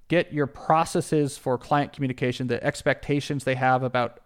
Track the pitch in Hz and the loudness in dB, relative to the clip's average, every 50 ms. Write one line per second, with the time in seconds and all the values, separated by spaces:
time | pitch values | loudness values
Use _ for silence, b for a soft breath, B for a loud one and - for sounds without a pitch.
0 | - - 160 175 170 - 147 147 143 135 - - - - 156 160 165 - - 180 | -4 0 2 2 2 0 -2 -2 -2 -2 -4 -4 0 2 4 4 2 2 0 -2
1 | 147 - 156 156 147 135 - - - 135 127 120 - - 151 147 143 - - - | 0 2 2 2 2 0 -2 -4 -2 -2 -2 -2 0 0 0 0 0 -2 -4 -4
2 | 139 127 127 - 135 127 123 - 131 123 120 113 - 143 - - - 147 131 - | -4 -4 -2 -2 -2 -2 -2 -2 -2 -2 -2 -2 -2 -4 -4 0 0 -2 -2 0
3 | - - 147 147 - - 147 139 - 135 131 127 131 127 127 127 131 123 - 123 | -2 -2 -2 0 0 -2 -4 -4 -2 -2 0 2 2 2 2 2 2 0 0 0
4 | 120 117 - - - | -2 -2 -4 -12 -18